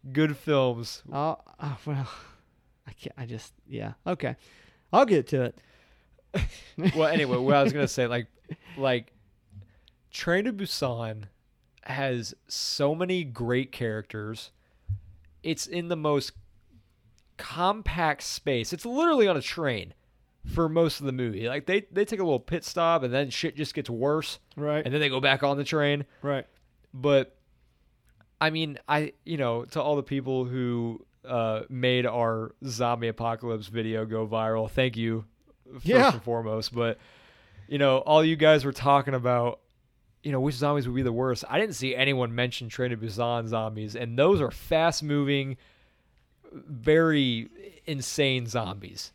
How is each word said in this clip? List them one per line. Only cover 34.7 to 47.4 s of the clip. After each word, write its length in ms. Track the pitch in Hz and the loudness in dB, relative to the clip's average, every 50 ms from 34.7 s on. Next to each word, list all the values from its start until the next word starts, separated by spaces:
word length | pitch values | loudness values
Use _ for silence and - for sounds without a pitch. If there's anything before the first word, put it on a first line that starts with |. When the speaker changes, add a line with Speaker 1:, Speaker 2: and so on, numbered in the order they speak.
Speaker 1:
thank 260 | - - 131 127 117 | 0 0 0 0 0
you, 280 | 113 113 113 113 110 107 - _ _ _ _ _ _ _ - 131 | -2 -2 -2 -2 -4 -6 -10 _ _ _ _ _ _ _ -20 -18
first 120 | 131 113 | -6 -2
Speaker 2:
Yeah. 260 | 156 233 254 254 269 - | 4 6 6 6 6 4
Speaker 1:
and 100 | 117 - | 2 -2
foremost. 520 | 120 117 117 117 110 107 110 110 - 120 | -4 -4 -2 -2 -2 -4 -4 -4 -4 -2
But, 240 | 117 117 113 110 - - - - - - - _ _ _ _ - - - - | -2 -2 -2 -2 -4 -10 -20 -20 -20 -20 -20 _ _ _ _ -20 -20 -12 -6
you 100 | 139 143 | 0 2
know, 200 | 143 139 131 131 | 4 4 4 4
all 260 | - - 156 156 160 | 4 6 6 8 8
you 100 | 160 165 | 6 4
guys 300 | 151 151 156 156 151 127 | 6 8 8 8 8 6
were 80 | 139 127 | 0 -4
talking 420 | - 123 143 139 139 139 139 135 | 0 4 6 6 6 6 2 -2
about, 460 | 127 120 127 123 123 120 120 - - _ _ _ _ _ _ _ _ _ _ _ _ _ | 0 0 2 2 2 2 0 -4 -6 _ _ _ _ _ _ _ _ _ _ _ _ _
you 80 | 147 143 | -2 0
know, 80 | 131 | 2
which 160 | 131 147 143 | 2 0 0
zombies 300 | 123 143 143 147 147 127 123 | 0 0 2 2 2 0 0
would 60 | 123 | 0
be 60 | 127 135 | 0 0
the 100 | 127 113 | 0 0
worst. 320 | 117 127 131 123 113 - - | 0 0 0 0 -2 -4 -2
I 100 | 120 156 | 0 0
didn't 160 | 214 220 165 | 0 0 -2
see 180 | 117 131 131 123 | -4 -4 -4 2
anyone 400 | 123 135 139 139 127 123 117 117 | 2 2 2 4 2 0 -2 0
mention 340 | 120 123 123 117 - 127 113 | -2 -2 -2 -2 -6 -10 -10
Train 220 | - - 127 127 | -4 -2 -2 -2
to 60 | 120 | -2
Busan 500 | 110 110 113 98 104 120 117 120 117 117 | -4 -6 -8 -4 -2 -2 0 0 -2 -2
zombies, 480 | 113 113 113 110 110 107 107 107 107 104 | -2 -2 -2 -2 -4 -6 -8 -8 -8 -6
and 240 | 117 123 117 117 123 | -6 -6 -4 2 4
those 220 | 143 175 202 180 | 6 6 6 4
are 100 | 143 117 | 2 0
fast-moving, 1080 | - - - - 170 160 160 170 156 - 156 151 147 143 143 139 143 139 135 135 135 - _ _ _ _ _ _ _ _ _ _ _ _ _ _ _ _ _ - - | -4 -8 -6 0 0 2 4 2 2 0 -2 0 0 0 2 2 0 0 0 -4 -8 -10 _ _ _ _ _ _ _ _ _ _ _ _ _ _ _ _ _ -20 -18
very 960 | 143 139 - 151 120 113 151 151 160 165 165 156 147 139 127 120 113 | -18 -14 -14 -14 -4 2 6 6 6 6 6 4 4 4 2 0 -2